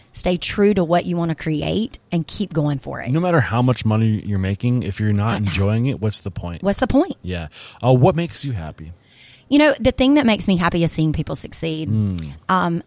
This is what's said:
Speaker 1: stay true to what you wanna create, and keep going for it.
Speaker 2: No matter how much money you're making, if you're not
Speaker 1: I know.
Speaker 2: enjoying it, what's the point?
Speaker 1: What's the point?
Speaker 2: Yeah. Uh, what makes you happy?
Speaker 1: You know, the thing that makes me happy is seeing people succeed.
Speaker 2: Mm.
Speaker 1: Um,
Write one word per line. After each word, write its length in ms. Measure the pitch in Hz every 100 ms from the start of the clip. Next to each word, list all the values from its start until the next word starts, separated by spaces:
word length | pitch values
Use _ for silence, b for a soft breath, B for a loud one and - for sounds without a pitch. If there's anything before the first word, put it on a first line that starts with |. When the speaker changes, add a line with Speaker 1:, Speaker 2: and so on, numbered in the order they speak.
| b
Speaker 1:
stay 240 | - 180 180
true 380 | - - 202
to 100 | 196
what 220 | 160 175 180
you 100 | 175
wanna 200 | 170 156
create, 640 | 160 151 156 175 226 - _
and 160 | 165 156
keep 260 | - 196
going 260 | 156 147 139
for 200 | - -
it. 80 | -
Speaker 2:
No 80 | 151
matter 180 | 180 170
how 220 | 107 113
much 240 | 127 117 110
money 360 | 110 113 107 -
you're 140 | 101
making, 440 | 95 101 123 123
if 160 | 98 -
you're 140 | 107
not 220 | 104 110 104
Speaker 1:
I 40 |
know. 60 | 101
Speaker 2:
enjoying 380 | 82 98 113 131
it, 160 | 123
what's 180 | 107 -
the 120 | 98
point? 320 | - 87 85
Speaker 1:
What's 160 | 196 -
the 80 | 254
point? 280 | 262 359 -
Speaker 2:
Yeah. 260 | - 87 80 B B B
Uh, 120 | 120
what 220 | 127 165 165
makes 280 | 170 -
you 80 | 143
happy? 400 | 107 78 - 78 - b b b b b
Speaker 1:
You 120 | 285
know, 140 | 302 -
the 140 | 240
thing 220 | - 262 294
that 100 | 240
makes 240 | 208 -
me 80 | 180
happy 260 | 170 175
is 80 | 165
seeing 220 | - 156
people 240 | 147 - 156
succeed. 500 | - - 165 156 156
Speaker 2:
Mm. 440 | 110 104 92 76 73 -
Speaker 1:
Um, 340 | 185 175 165